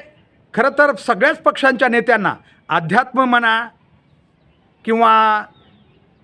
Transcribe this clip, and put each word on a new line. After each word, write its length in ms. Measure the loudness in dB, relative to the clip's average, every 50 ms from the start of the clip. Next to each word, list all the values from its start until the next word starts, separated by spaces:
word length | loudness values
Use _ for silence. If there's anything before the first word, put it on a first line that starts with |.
| -8 -16 _ _ _ _ _ _ _ _ -4
खरं 140 | -2 -2 0
तर 260 | 0 0 0 0 0
सगळ्याच 460 | -4 -4 -4 -2 0 0 -2 -2 -2
पक्षांच्या 460 | -2 -2 -2 0 0 0 0 0 0 0
नेत्यांना 460 | 0 0 0 0 0 0 0 -2 -6 -6 _ _ _ _ _ -4
अध्यात्म 560 | -4 -4 -2 -2 0 0 -2 0 -2 -2 0
म्हणा 440 | 2 0 0 0 0 -2 -2 -4 -8 -14 _ _ _ _ _ _ _ _ _ _ _ _ _ _ _ _ _ _ _ _ _ -6
किंवा 600 | -2 0 2 4 4 4 4 4 2 0 -2 -4 -10 _ _ _ _ _ _ _ _ _ _ _ _ _ _